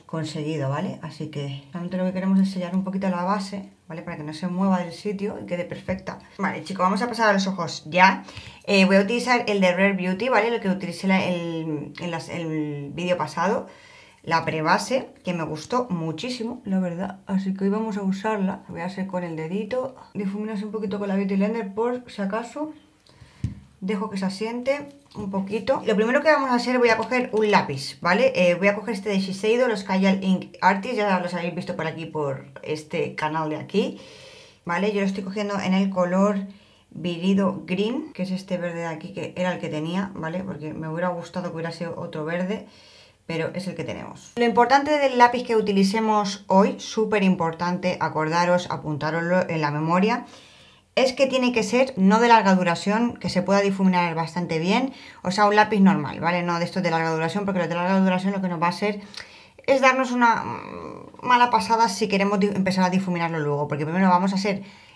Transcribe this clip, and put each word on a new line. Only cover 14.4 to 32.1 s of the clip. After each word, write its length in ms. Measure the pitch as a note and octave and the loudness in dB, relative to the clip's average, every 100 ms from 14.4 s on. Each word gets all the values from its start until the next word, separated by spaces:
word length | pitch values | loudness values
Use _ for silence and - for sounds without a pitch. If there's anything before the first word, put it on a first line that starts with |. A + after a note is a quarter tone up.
prebase, 680 | D#3 D#3 D#3+ G#3 - B3+ - - | 0 -2 2 0 0 -4 -4 -10
que 80 | F3+ | -8
me 120 | E3+ | -6
gustó 420 | D#3 D#3 - B3 B3 | -6 -8 -4 -4 -2
muchísimo, 720 | E3+ D#3+ D#3 B3 B3 A3+ B3 G3 | -4 -4 -6 -6 -6 -8 -8 -2
la 140 | F#3+ | -2
verdad. 400 | F3+ E3+ - - - | -2 -4 -8 -10 -4
Así 280 | F#3+ F#3+ | -2 -2
que 100 | F#3+ | -2
hoy 60 | G3 | 0
vamos 260 | G#3+ A3 G3+ | 0 -2 -2
a 60 | |
usarla. 600 | F#3+ F#3+ A3 G#3 F#3 - - | -2 -2 -2 0 -2 -4 -10
Voy 140 | E3+ | -10
a 20 | |
hacer 220 | F3+ G3 F#3+ | -8 -6 -6
con 180 | F3+ | -6
el 120 | E3+ D#3+ | -6 -6
dedito. 600 | D#3+ G3+ G#3+ B3+ C4 - - | -4 -4 -4 -4 -4 -10 -12
Difumino 400 | - G3 G#3 G#3+ | -6 -6 -4 -6
así 120 | G#3 | -6
un 80 | G#3+ | -6
poquito 260 | G#3+ G3+ G3+ | -6 -6 -4
con 100 | G3+ | -2
la 60 | |
Beauty 220 | G3 G3 G3 | -2 0 0
Blender 360 | G#3 A#3 G3 | 0 -2 -4
por 320 | A3 A#3+ B3 - | -2 -2 -4 -8
si 100 | - | -8
acaso. 540 | G3 A3 A#3+ D4 D#4 - _ _ _ - - - - - - _ | -4 -4 -6 -8 -8 -10 _ _ _ -20 -20 -8 -8 -8 -18 _
Dejo 300 | F#3+ G3+ G#3+ | -6 -4 -4
que 80 | F#3+ | -4
se 80 | F#3+ | -4
asiente 640 | - A3 A#3+ B3+ C#4+ C#4+ - _ | -4 -6 -4 -2 -2 -6 -18 _
un 160 | G#3 G3 | -12 -6
poquito. 520 | G3 F#3+ A3 - C#4+ A#3+ | -4 -2 -2 0 0 2
Lo 100 | G3+ | 2
primero 240 | A3+ C#4+ | 2 4
que 100 | D#4 | 4
vamos 200 | C#4+ C4+ | 4 2
a 60 | A#3+ | 0
hacer, 220 | A#3+ B3+ | 2 4
voy 120 | A#3 | 4
a 80 | A3 | 4
coger 320 | - B3+ - | 0 -2 0
un 180 | G#3+ G#3+ | 0 4
lápiz, 460 | F#3 D3+ C3+ - - | 4 2 -4 -8 -4
¿vale? 300 | E3+ G3+ C4 | 0 2 2
Eh, 200 | F3+ F3+ E3+ | 4 2 4
voy 120 | G3+ | 2
a 60 | |
coger 200 | G3+ A#3 | 0 -4
este 140 | G3 G#3+ | -6 -2
de 120 | F#3+ | -2
Shiseido, 460 | F#3+ - G#3+ A#3+ B3 | -2 -2 0 2 2
los 180 | G3+ | 0
Kajal 380 | - F#3+ G3 F#3+ | -2 2 4 2
Ink 340 | F#3+ F#3 - - | 2 0 -2 -2
Artist. 360 | F#3 G3 B3+ G#3+ | 2 2 0 0
Ya 240 | G#3 F#3 | 2 0
los 120 | F3 | 0
habéis 220 | F3 E3+ | -4 -4
visto 200 | C#3 D#3 | -4 -6
por 120 | E3 D#3 | -6 -6
aquí, 180 | D#3+ | -6
por 440 | D#3+ | -6